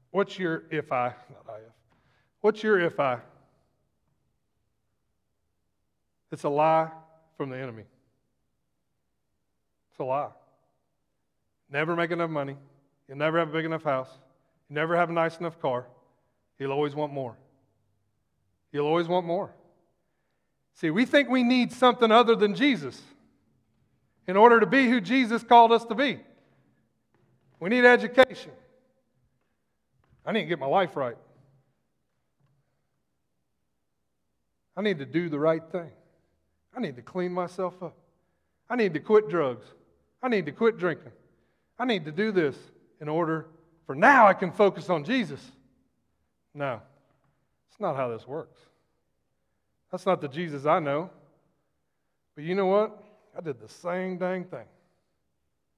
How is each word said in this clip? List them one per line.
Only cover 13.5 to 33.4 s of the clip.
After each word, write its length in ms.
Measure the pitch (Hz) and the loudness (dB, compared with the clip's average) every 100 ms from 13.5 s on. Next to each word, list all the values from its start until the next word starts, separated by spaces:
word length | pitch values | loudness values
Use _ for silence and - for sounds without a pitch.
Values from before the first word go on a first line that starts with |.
big 120 | 160 | -4
enough 180 | 165 160 | -6 -6
house. 260 | 151 131 131 - _ _ _ _ _ | -4 -4 -6 -18 _ _ _ _ _
You 60 | |
never 200 | 147 165 | -6 -2
have 140 | 170 170 | 0 0
a 40 | |
nice 240 | 170 165 165 | 0 -2 -4
enough 220 | 170 - | -10 -6
car. 280 | 139 123 - _ _ _ _ _ _ - | -4 -4 -8 _ _ _ _ _ _ -10
You'll 120 | 135 | -6
always 240 | 139 147 | -2 -2
want 160 | 147 147 | -4 -6
more. 260 | 139 123 110 _ _ _ _ _ _ _ _ _ _ _ _ _ | -6 -10 -12 _ _ _ _ _ _ _ _ _ _ _ _ _
You'll 160 | 143 147 | -4 0
always 200 | 170 165 | 0 0
want 160 | 180 | -2
more. 280 | 170 180 165 - _ _ _ _ _ _ _ _ _ _ _ | -2 -6 -6 -14 _ _ _ _ _ _ _ _ _ _ _
See, 160 | _ 160 | _ -2
we 160 | 185 | 0
think 240 | 247 285 240 | 2 2 2
we 140 | 254 | 2
need 280 | 240 254 233 | 2 2 0
something 400 | - 254 247 226 | 2 2 4 6
other 240 | 226 220 | 6 6
than 200 | 214 208 | 4 2
Jesus. 460 | 185 285 196 135 - - _ _ _ _ _ _ _ _ _ _ _ - | 2 0 0 -6 -14 -20 _ _ _ _ _ _ _ _ _ _ _ 0
In 100 | 190 | 8
order 220 | 233 233 | 8 8
to 60 | |
be 240 | 190 269 247 | 6 4 4
who 100 | 247 | 2
Jesus 440 | 175 262 220 233 | 2 0 0 -2
called 280 | 233 240 226 | 6 8 8
us 140 | 233 | 4
to 100 | 226 | 0
be. 240 | 220 277 135 - _ _ _ _ _ _ _ _ _ _ _ _ _ | -2 -2 -4 -12 _ _ _ _ _ _ _ _ _ _ _ _ _
We 100 | 170 | -2
need 160 | 247 | 4
education. 640 | 247 233 214 262 254 180 147 - _ _ _ _ _ _ _ _ _ _ _ _ _ _ _ _ | 6 6 4 4 4 2 -16 -20 _ _ _ _ _ _ _ _ _ _ _ _ _ _ _ _
I 60 | 147 | -6
need 100 | 208 | -4
to 60 | 151 | -4
get 120 | 160 | -6
my 60 | |
life 300 | 135 185 180 | -2 0 0
right. 220 | 151 123 110 - _ _ _ _ _ _ _ _ _ _ _ _ _ _ _ _ _ _ _ _ _ | -4 -8 -8 -20 _ _ _ _ _ _ _ _ _ _ _ _ _ _ _ _ _ _ _ _ _